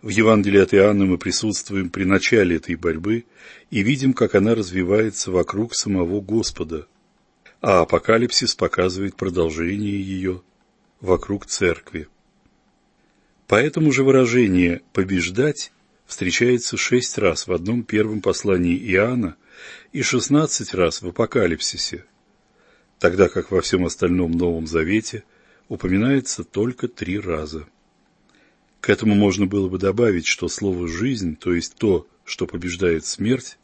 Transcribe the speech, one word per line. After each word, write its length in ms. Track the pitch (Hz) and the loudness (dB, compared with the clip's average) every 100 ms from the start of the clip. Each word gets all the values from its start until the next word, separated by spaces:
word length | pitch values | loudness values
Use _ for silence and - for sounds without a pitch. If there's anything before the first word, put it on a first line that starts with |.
В 80 | 107 | -2
Евангелии 500 | 101 110 110 98 98 | 2 4 4 6 4
от 140 | 92 | 6
Иоанна 320 | 101 101 104 95 | 6 6 6 2
мы 120 | 90 | 0
присутствуем 720 | - 90 110 98 - 98 90 | -2 -2 -2 -4 -6 -6 -6
при 140 | 95 | -4
начале 540 | 92 95 - 117 92 82 | 0 2 4 4 4 0
этой 180 | - 82 | -2 -4
борьбы 500 | 85 80 92 117 120 _ - - _ | -4 -4 -2 -4 -4 _ -20 -20 _
и 100 | 110 | -2
видим, 320 | 101 139 131 | 0 2 2
как 220 | 127 113 101 | 2 4 4
она 180 | 104 | 4
развивается 800 | 113 92 92 90 104 110 - - | 2 0 -2 0 2 0 -2 -2
вокруг 440 | 90 90 98 113 - | 0 0 -2 -4 -4
самого 460 | - 95 87 101 | -2 -2 0 -4
Господа, 680 | 98 110 - - 80 80 - _ _ _ _ _ - _ | -2 -2 -2 -6 -8 -10 -12 _ _ _ _ _ -20 _
а 200 | - 95 | 2 4
апокалипсис 760 | 80 87 - 113 120 - 120 - | 4 0 2 2 2 0 -2 -2
показывает 600 | 87 - 92 92 98 - | -2 2 0 0 -6 -4
продолжение 840 | 95 90 82 78 85 101 104 101 | -4 0 -2 0 -4 -2 -4 -4
её 440 | 95 95 92 90 _ _ _ _ _ _ | -6 -6 -4 -6 _ _ _ _ _ _
вокруг 440 | 92 90 - 101 - | 0 0 0 -8 -6
церкви. 600 | - 92 82 - 82 73 _ _ _ _ _ _ _ _ _ _ _ _ _ _ | -2 0 -2 -8 -14 -14 _ _ _ _ _ _ _ _ _ _ _ _ _ _
Поэтому 440 | 104 147 156 156 | 2 2 2 2
же 120 | 127 | 4
выражение 760 | 135 135 123 123 113 90 87 87 _ | 4 4 4 4 4 4 2 0 _
«побеждать» 800 | - 95 95 85 95 143 147 - _ _ _ _ | -4 -2 0 -2 -2 -2 -2 -12 _ _ _ _
встречается 720 | - 92 - 120 123 - 113 | -6 -4 0 2 2 -2 -6
шесть 400 | - 123 123 - | 0 0 0 -2
раз 300 | 101 80 - | -2 -2 -4
в 60 | |
одном 300 | 90 87 120 | -4 -2 -4
первом 380 | 113 104 107 107 | -2 -2 0 0
послании 560 | 101 90 104 92 87 90 113 | -2 -2 0 2 2 0 0
Иоанна 440 | 92 110 123 98 - _ - - - _ | 2 2 0 -4 -8 _ -20 -20 -20 _
и 100 | 151 | -6
шестнадцать 720 | 127 127 - 143 156 - 104 | -2 -2 2 2 2 -2 -6
раз 280 | 92 85 - | 0 0 0
в 60 | 92 | -10
апокалипсисе, 960 | - 113 131 92 80 - - - 71 - _ _ _ _ _ _ _ _ _ | -2 0 2 2 0 -6 -6 -8 -10 -16 _ _ _ _ _ _ _ _ _
тогда 300 | 90 90 90 | -2 4 2
как 220 | 98 85 | 2 -2
во 100 | 92 | -2
всем 240 | - 92 87 | 0 0 0
остальном 460 | - 90 90 85 | -2 0 0 0
Новом 360 | 85 87 82 80 | -2 -2 -2 -4
Завете 560 | 82 80 107 110 110 - _ _ _ _ | -2 0 -2 -2 -14 -16 _ _ _ _
упоминается 760 | 98 90 95 117 139 123 - | -8 -2 0 2 0 -2 -10
только 440 | 90 - 113 127 123 | -8 -4 -4 -4 -10
три 320 | - 104 98 | -8 -6 -6
раза. 480 | 98 80 78 78 76 _ _ _ _ _ _ _ _ _ _ _ | -4 -6 -6 -12 -16 _ _ _ _ _ _ _ _ _ _ _
К 80 | - | 0
этому 260 | 101 110 101 | 2 4 4
можно 320 | 104 95 95 | 4 2 0
было 200 | 101 95 | 0 -2
бы 120 | 92 | -2
добавить, 480 | 95 98 120 90 78 | -2 2 2 2 -2
что 200 | - 82 | -4 -6
слово 400 | - 101 90 87 | -4 -4 -4 -6
«жизнь», 480 | 82 120 123 90 78 | -4 -4 -2 -6 -6
то 180 | - | -2
есть 220 | 87 - _ | -2 -4 _
то, 320 | 110 90 - _ | 0 0 -2 _
что 220 | - - 90 | -16 -8 -8
побеждает 600 | 90 90 87 92 82 - | -6 -10 -2 0 0 -4
смерть 520 | - 101 131 - - | -6 -2 -2 -4 -20